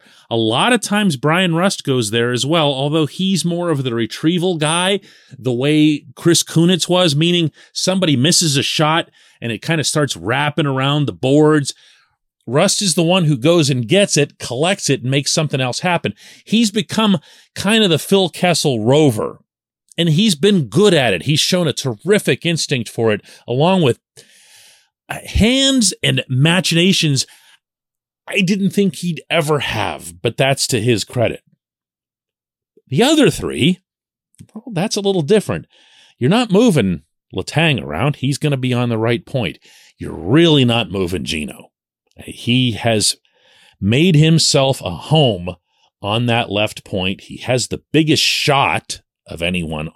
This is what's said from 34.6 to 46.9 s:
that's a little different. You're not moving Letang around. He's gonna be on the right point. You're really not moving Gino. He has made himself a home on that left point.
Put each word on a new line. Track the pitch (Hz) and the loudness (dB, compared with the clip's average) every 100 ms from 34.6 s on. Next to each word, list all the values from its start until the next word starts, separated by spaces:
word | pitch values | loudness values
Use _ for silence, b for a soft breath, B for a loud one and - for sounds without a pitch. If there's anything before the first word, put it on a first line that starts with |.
| 254 | -10
that's | 175 208 | -4 -4
a | 214 | -2
little | 196 190 | -2 0
different. | 147 208 - 85 - b b b b b | 2 2 2 -6 -8 b b b b b
You're | 123 | 0
not | 220 240 | 2 2
moving | 185 247 151 98 80 - _ _ | 4 4 4 2 -2 -8 _ _
Letang | 95 - 147 165 123 | -10 -4 0 0 0
around. | 69 78 139 143 | -4 -2 -2 -2
He's | 127 135 | -4 -2
gonna | 151 135 | -2 -2
be | 127 | -2
on | 120 123 | -2 -2
the | 113 | -2
right | 113 113 - | 0 -2 -4
point. | 135 90 - b b b b | -6 -6 -8 b b b b
You're | 87 80 | -12 -8
really | 82 143 170 147 | 0 4 4 4
not | 123 117 95 | 4 0 -2
moving | 95 87 90 | -4 -2 -4
Gino. | 65 78 73 - - _ _ _ _ - | -6 -6 -8 -12 -20 _ _ _ _ -20
He | - - - 123 127 | -18 -10 -2 0 0
has | 101 117 110 95 - b b b b b b | -2 -2 0 0 -4 b b b b b b
made | 98 123 180 | 0 2 4
himself | 147 160 165 - 143 135 135 | 4 4 4 2 2 2 -2
a | - | -6
home | 82 - 160 131 95 87 - _ _ _ _ | -10 -2 2 2 0 -6 -12 _ _ _ _
on | 101 110 120 | -4 -2 0
that | 117 - | 0 0
left | 101 107 - | -2 -2 -4
point. | - | -8